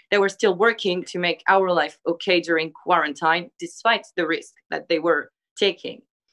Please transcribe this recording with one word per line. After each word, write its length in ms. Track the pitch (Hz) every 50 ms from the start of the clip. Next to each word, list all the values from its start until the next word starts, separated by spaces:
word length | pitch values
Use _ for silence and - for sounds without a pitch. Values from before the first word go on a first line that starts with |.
| _ -
that 100 | - 202
were 80 | 196 196
still 280 | 196 - - 208 185
working 480 | 175 208 233 220 226 - 202 180 180 175
to 160 | - - 180
make 240 | 175 175 170 - - -
our 240 | 190 190 190 185
life 280 | 175 170 151 151 - _ - -
okay 340 | 170 170 - 196 180 175
during 320 | 165 165 170 160 160 160 151
quarantine, 760 | - - - 185 170 156 147 139 - 165 160 160 175 175 170 _ -
despite 480 | 175 165 - - - 196 175 - - - _
the 100 | - 170
risk 280 | 156 165 - - - _ _ _ -
that 180 | 156 151 - -
they 80 | 170 156
were 340 | 156 170 160 147 - - _ _ _ _ _
taking. 460 | - 208 196 180 - - 123 - - - _ _ _ _ _